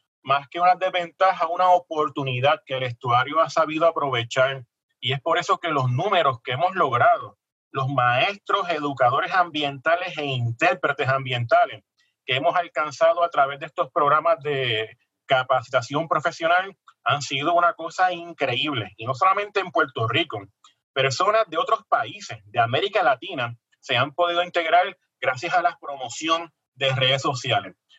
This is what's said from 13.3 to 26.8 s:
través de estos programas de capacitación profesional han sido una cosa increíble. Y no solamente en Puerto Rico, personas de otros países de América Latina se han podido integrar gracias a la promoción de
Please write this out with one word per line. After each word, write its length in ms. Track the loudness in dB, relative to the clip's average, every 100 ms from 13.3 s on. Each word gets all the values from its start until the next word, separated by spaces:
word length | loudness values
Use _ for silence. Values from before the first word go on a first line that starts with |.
través 300 | 2 0 0
de 60 | -10
estos 240 | -6 -2
programas 500 | 2 4 4 2 0
de 560 | 0 -2 0 -2 -4 -10 _ _
capacitación 840 | 0 0 2 0 2 -2 0 -4 -2
profesional 720 | -2 -2 -2 2 2 0 -10 _ _
han 200 | -2 -2
sido 320 | -2 -4 0
una 180 | 4 2
cosa 400 | 0 -8 0 0
increíble. 800 | 0 -8 -4 -4 -2 -2 -4 -6 -10
Y 80 | -6
no 80 |
solamente 460 | 0 2 2 0 -4
en 100 | -2
Puerto 360 | 0 -2 -2 -2
Rico, 400 | -2 -2 -6 -12 _ _ _ _
personas 560 | -2 -2 2 2 2 0
de 80 | -2
otros 240 | -2 -2 0
países 500 | -2 -2 -8 -14 -16
de 160 | -8 0
América 420 | 2 2 0 2
Latina 540 | 2 0 -4 -6 -6 -8 _ _
se 180 | -4 -2
han 160 | -2
podido 300 | 0 0 0
integrar 560 | 0 -2 2 2 2 -4 _ _
gracias 360 | -4 -4 -2
a 80 | 0
la 160 | 0 -2
promoción 720 | -10 -10 -10 -6 -2 -2 -2 _ _
de 200 | _